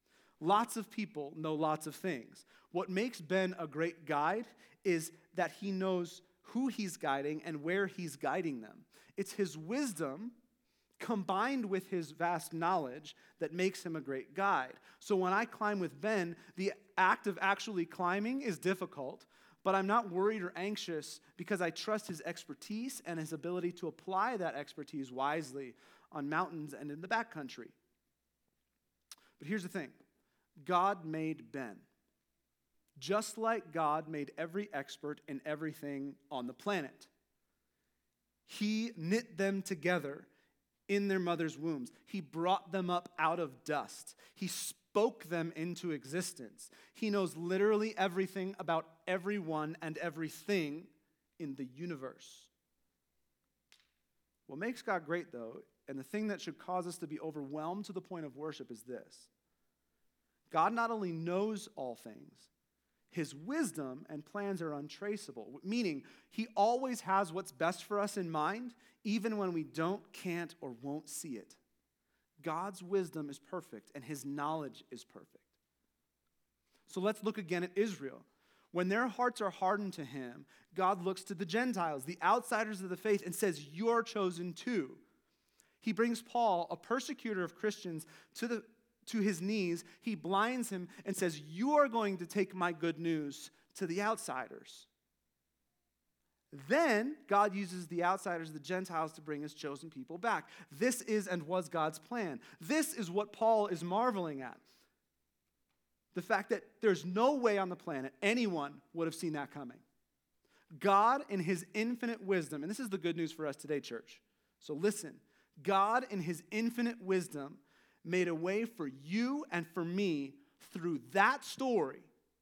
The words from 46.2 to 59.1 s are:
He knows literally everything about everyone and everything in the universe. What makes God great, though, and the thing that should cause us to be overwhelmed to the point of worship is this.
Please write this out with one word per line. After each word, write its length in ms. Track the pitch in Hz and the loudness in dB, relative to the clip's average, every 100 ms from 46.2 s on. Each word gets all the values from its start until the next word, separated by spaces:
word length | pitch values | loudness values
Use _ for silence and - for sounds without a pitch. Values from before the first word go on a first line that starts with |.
| 180 - 110 - - - - | -4 -6 -14 -16 -20 -20 -20
He 160 | - 220 | -4 0
knows 260 | 202 185 160 | 2 2 -2
literally 580 | 170 190 208 214 220 - | 0 4 6 6 2 2
everything 580 | 190 175 190 202 185 190 | 0 2 -2 -2 -6 -4
about 300 | 170 160 - - - | 0 0 -2 -8 -2
everyone 680 | 185 185 208 160 156 151 165 | -2 0 -2 0 -2 -2 -4
and 160 | 165 156 | -6 -4
everything 880 | 170 160 156 - - 196 151 151 - _ _ _ _ - | -4 -4 -6 -6 0 2 2 -4 -12 _ _ _ _ -10
in 160 | 151 135 | -8 -6
the 100 | 127 | -8
universe. 840 | 127 175 147 131 - - - - _ _ _ _ _ _ _ _ _ _ _ _ - _ _ _ _ _ _ - | -8 -8 -6 -8 -12 -20 -20 -20 _ _ _ _ _ _ _ _ _ _ _ _ -20 _ _ _ _ _ _ -12
What 120 | 139 | -6
makes 220 | 226 240 | -6 -4
God 240 | - 185 151 | -2 -2 0
great, 260 | 170 - | -4 -4
though, 240 | 123 113 117 - _ - | -8 -10 -10 -16 _ -10
and 100 | 135 | -10
the 40 | |
thing 240 | - 208 214 | -4 -2 0
that 120 | 180 | -2
should 180 | 170 143 | -6 -8
cause 300 | - 180 175 | -4 -2 -2
us 100 | 165 | -6
to 80 | 151 | -8
be 120 | 151 | -6
overwhelmed 640 | 160 147 135 156 160 196 208 | -6 -8 -8 -6 -4 -6 -6
to 80 | |
the 80 | 185 | -8
point 240 | - 175 151 | -8 -8 -8
of 120 | 127 | -8
worship 340 | 156 143 123 | -8 -8 -10
is 120 | 113 | -12
this. 440 | 127 120 - | -10 -12 -12